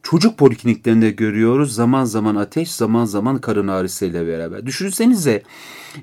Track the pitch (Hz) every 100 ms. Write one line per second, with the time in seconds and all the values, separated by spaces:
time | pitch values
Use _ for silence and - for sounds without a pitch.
0 | - 165 214 226 139 113 120 110 117 113
1 | 110 101 110 104 113 131 147 110 120 135
2 | 123 107 107 104 101 156 170 - 110 113
3 | 117 101 113 135 - 104 101 95 92 -
4 | 95 85 85 82 82 92 120 139 196 190
5 | 226 226 151 104 - - - - - 147